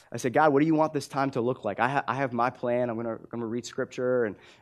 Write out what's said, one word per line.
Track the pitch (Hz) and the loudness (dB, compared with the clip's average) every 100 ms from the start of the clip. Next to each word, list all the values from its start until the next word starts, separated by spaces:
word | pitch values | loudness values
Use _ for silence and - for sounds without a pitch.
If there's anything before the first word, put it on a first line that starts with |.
| - | -14
I | 120 | -6
said, | 127 | 0
"God, | 139 156 | 4 6
what | 139 | 6
do | 160 | 4
you | |
want | 156 156 | 2 0
this | 151 - | -2 -6
time | 139 139 | -2 -2
to | 135 | 0
look | 117 - | -2 -2
like? | 107 95 | -4 0
I | 120 | 0
ha-, | 139 - | 0 -2
I | 127 | -2
have | 135 | -2
my | 120 123 | 0 0
plan. | 120 123 120 123 | 0 -2 0 0
I'm | 113 | -4
gonna, | 117 | -6
I'm | 110 - | -8 -10
gonna | 117 113 | -8 -6
read | 120 - | -6 -8
scripture | - 127 - 127 127 110 | -8 -8 -4 0 2 0
and, | - - - | -4 -14 -20